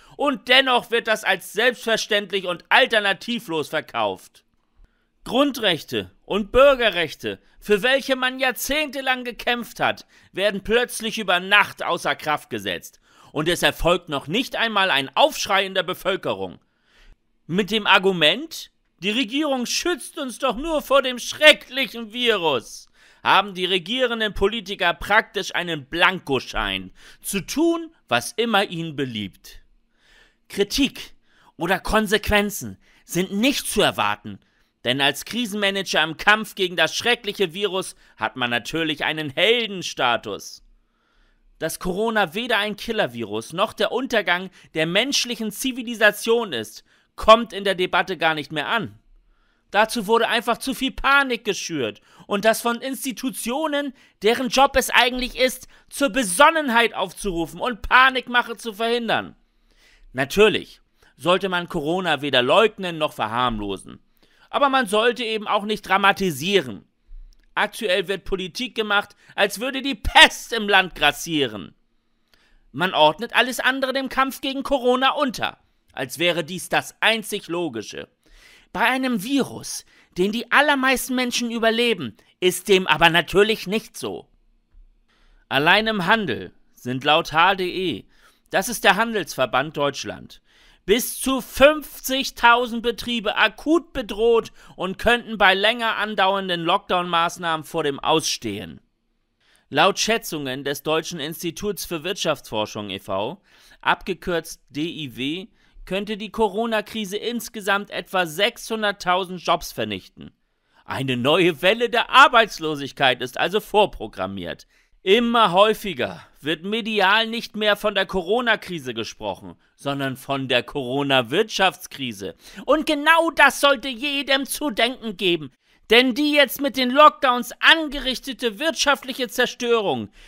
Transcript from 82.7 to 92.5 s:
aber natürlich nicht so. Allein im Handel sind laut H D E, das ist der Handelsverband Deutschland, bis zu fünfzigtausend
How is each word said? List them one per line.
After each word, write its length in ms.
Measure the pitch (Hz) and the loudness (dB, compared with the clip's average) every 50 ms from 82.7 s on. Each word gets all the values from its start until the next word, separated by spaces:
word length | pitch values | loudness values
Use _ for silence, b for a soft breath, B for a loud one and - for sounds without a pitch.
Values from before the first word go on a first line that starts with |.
| 190 185 185 | 4 4 4
aber 240 | - 151 147 170 170 | 2 4 6 6 6
natürlich 560 | 160 175 165 - 165 190 208 220 214 - - | 6 4 0 2 4 4 4 4 2 -2 -4
nicht 320 | 180 208 220 - - - | -4 -4 -4 -6 -8 -12
so. 300 | - - 104 87 55 - _ _ _ _ _ _ _ _ _ _ - - _ _ _ _ _ _ _ _ _ _ _ _ | -10 -8 -8 -8 -8 -12 _ _ _ _ _ _ _ _ _ _ -20 -20 _ _ _ _ _ _ _ _ _ _ _ _
Allein 400 | - 117 135 151 165 190 214 220 | -2 -2 2 4 4 4 4 4
im 180 | 220 220 202 165 | 0 -2 0 2
Handel 460 | 180 226 226 202 135 101 95 90 82 - _ _ _ _ | 2 2 2 0 -2 -4 -6 -8 -12 -16 _ _ _ _
sind 320 | _ - 123 127 131 113 | _ -8 -6 -6 -2 2
laut 260 | 147 151 165 165 - | 2 2 2 2 2
H 240 | 151 160 170 190 202 | 2 4 4 4 4
D 80 | 185 185 | 2 -2
E, 420 | 180 - 180 190 170 110 92 - b b b b b b b b b | -4 -4 -4 -4 -4 -4 -6 -10 b b b b b b b b b
das 160 | - 175 190 | -2 -2 -2
ist 160 | 240 220 - - | -2 -2 2 4
der 140 | 202 175 | 4 4
Handelsverband 800 | 202 226 233 226 202 160 - - 135 131 120 131 127 143 156 143 | 4 2 0 -2 -4 -4 -4 -2 -2 0 0 2 0 0 -2 -2
Deutschland, 640 | 147 143 143 135 - - 101 90 65 - - - - b b b b b b b b b | -2 -2 -2 -2 -4 -8 -10 -10 -12 -14 -20 -20 -20 b b b b b b b b b
bis 340 | 180 208 247 - - - - | 2 2 2 0 -2 -6 -4
zu 200 | - 262 269 254 | -2 -2 -2 -2
fünfzigtausend 1400 | - - - - 269 302 311 302 277 - - - - - 262 269 269 - - - 233 240 | -4 -6 2 6 6 6 6 4 -2 -12 -14 -10 -8 -4 -4 -4 -4 -6 -2 2 4 6